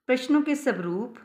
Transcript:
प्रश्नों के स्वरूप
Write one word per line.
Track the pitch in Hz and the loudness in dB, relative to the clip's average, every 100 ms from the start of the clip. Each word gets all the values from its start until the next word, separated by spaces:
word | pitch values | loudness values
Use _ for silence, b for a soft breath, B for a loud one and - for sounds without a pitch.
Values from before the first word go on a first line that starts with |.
| - | -2
प्रश्नों | 254 254 302 | -2 2 2
के | 294 285 | 2 0
स्वरूप | 269 190 175 180 240 - | 0 -2 -2 -4 -6 -10